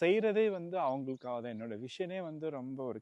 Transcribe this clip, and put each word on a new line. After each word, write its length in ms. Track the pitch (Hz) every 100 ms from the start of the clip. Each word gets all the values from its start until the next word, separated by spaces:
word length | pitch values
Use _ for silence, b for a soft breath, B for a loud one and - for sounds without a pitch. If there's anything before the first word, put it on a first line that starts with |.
செய்றதே 500 | 170 208 220 208 220
வந்து 280 | 190 170 180
அவங்களுக்காக 400 | 147 135 135 131
தான். 260 | 123 120
என்னோட 400 | 120 110 113 107 127
விஷனே 340 | - 180 185
வந்து 280 | 170 156 160
ரொம்ப 340 | 143 127 135
ஒரு 160 | 131 110